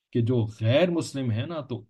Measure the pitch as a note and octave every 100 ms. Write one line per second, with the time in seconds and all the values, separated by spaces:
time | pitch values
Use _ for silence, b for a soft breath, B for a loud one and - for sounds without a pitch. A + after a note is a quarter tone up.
0 | _ B2 A#2 B2 A2 - A2+ C3+ F3+ E3+
1 | B2 C#3 C3 G#2+ C#3+ E3 C3+ A#2